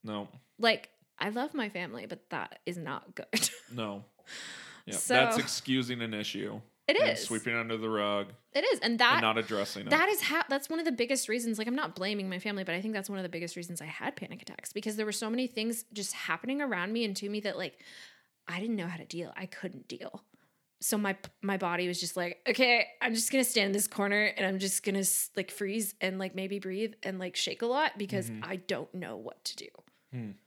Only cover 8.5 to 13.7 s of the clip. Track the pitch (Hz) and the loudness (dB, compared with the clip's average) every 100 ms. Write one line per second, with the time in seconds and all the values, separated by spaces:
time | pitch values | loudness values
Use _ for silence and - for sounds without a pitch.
8.5 | - - 466 214 233 240 - 110 113 113 | 0 2 2 2 6 6 8 6 4 2
9.5 | 107 101 101 101 202 370 403 - 311 - | 0 0 -4 2 4 6 4 2 0 2
10.5 | 277 - 320 330 247 233 269 - 233 233 | 0 0 -2 0 0 2 2 2 0 0
11.5 | 214 214 254 311 - 196 208 190 180 208 | 0 0 0 -2 -2 -2 0 -2 -2 -2
12.5 | 202 180 170 214 214 196 196 180 170 170 | -2 0 -2 0 -2 -2 -4 -4 -4 -6
13.5 | 180 175 | -6 -8